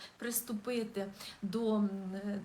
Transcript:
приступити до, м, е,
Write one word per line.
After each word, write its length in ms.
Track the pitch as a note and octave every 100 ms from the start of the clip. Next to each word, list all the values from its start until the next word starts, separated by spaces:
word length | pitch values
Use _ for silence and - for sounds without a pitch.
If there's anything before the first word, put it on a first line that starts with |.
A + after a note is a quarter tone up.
| - -
приступити 880 | A#3 A#3 - G#3+ B3 A#3+ A3 G3+ G3 G3 - -
до, 320 | G3 A3 A3+ G#3+
м, 140 | G3+ G3 F#3+
е, 260 | F#3+ G3+ G3+